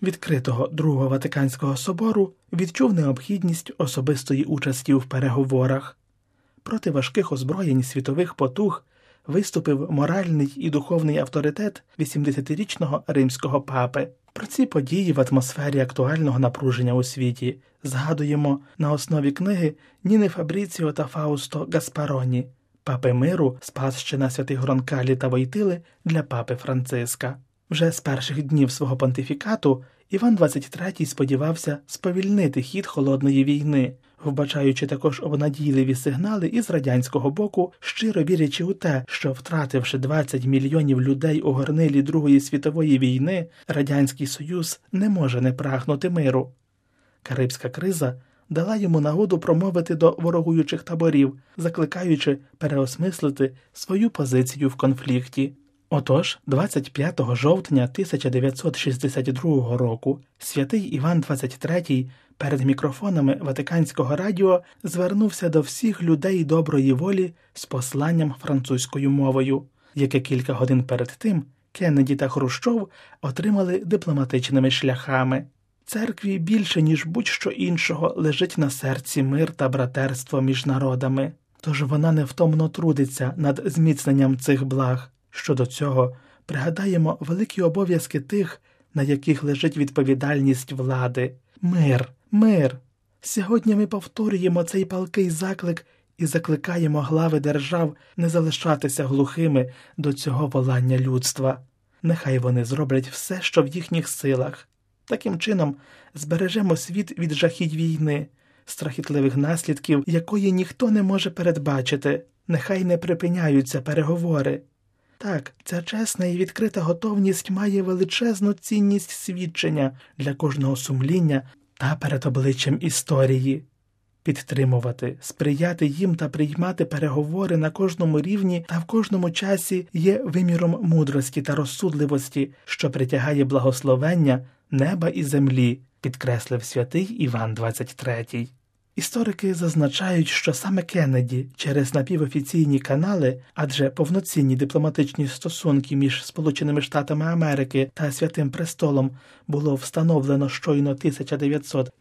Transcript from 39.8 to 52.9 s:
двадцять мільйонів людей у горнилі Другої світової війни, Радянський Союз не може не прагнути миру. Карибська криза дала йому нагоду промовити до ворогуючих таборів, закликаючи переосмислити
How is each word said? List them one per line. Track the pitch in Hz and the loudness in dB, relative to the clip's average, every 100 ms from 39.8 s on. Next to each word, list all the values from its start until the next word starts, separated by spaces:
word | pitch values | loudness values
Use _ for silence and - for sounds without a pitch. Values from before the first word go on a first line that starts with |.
| 120 135 | -2 -2
двадцять | 131 156 143 135 127 | 0 0 0 -2 2
мільйонів | 135 135 160 143 127 | 2 2 2 2 2
людей | 127 139 160 151 | 2 2 2 2
у | 170 | 2
горнилі | 131 139 156 160 139 | 0 0 2 4 4
Другої | 143 160 147 139 | 2 2 6 4
світової | 139 143 151 160 156 131 | 4 -2 0 0 4 4
війни, | 131 127 151 185 165 - - | 4 2 0 -2 -4 -14 -6
Радянський | 147 143 143 135 131 135 | -2 0 2 2 0 -6
Союз | - 151 180 165 - _ | -6 -6 -4 -4 -8 _
не | 190 214 | 0 0
може | 190 135 123 | 2 0 2
не | 127 | 0
прагнути | 127 143 131 139 143 180 | 0 -4 -2 -2 -2 0
миру. | 175 139 147 - _ _ _ _ _ _ _ | 2 2 2 -2 _ _ _ _ _ _ _
Карибська | - 127 123 - 127 | -8 -2 -2 -2 -8
криза | 131 180 170 131 127 _ _ _ | -4 -4 0 -2 -4 _ _ _
дала | 160 180 220 | -2 -2 0
йому | 190 160 | 2 2
нагоду | 147 160 208 175 | 2 2 2 2
промовити | 175 160 190 175 170 160 | 2 2 2 0 -2 4
до | 170 - | 4 4
ворогуючих | 170 170 160 165 151 160 | 0 2 2 2 2 -4
таборів, | - 165 165 147 135 135 _ - | -6 0 4 4 4 0 _ -6
закликаючи | 170 170 151 180 180 151 147 139 - _ | -4 -2 -4 -2 0 2 2 -2 -6 _
переосмислити | 151 139 131 | -2 0 0